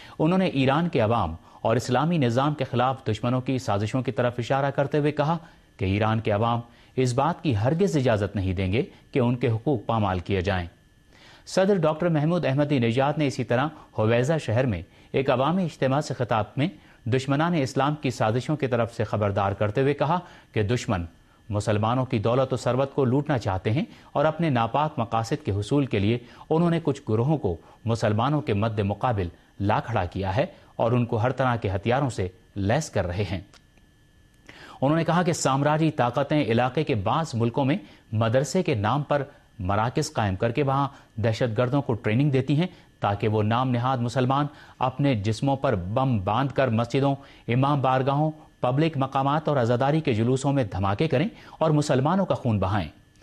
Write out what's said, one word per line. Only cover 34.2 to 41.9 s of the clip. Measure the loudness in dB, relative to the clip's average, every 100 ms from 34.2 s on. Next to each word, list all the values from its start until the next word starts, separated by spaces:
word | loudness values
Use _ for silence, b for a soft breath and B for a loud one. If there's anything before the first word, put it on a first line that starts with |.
| _ _ -20 B B B
انہوں | 0 2
نے |
کہا | 2 2
کہ | 2
سامراجی | 0 0 2 2 2 2
طاقتیں | 2 0 0 0 2
علاقے | 2 2 2 0
کے | -2 0
بعض | 0 0 -2
ملکوں | 0 0 0 0
میں | 0 B B B
مدرسے | 0 2 2 0 -2
کے | 0 0
نام | 0 0
پر | 0 -2 -2 B B -8
مراکز | -2 0 0 -2 -4
قائم | -2 -2 0
کر | -2
کے | 0
وہاں | 0 0 -2 B B -4
دہشت | -2 0 -2 0
گردوں | 0 0
کو | -2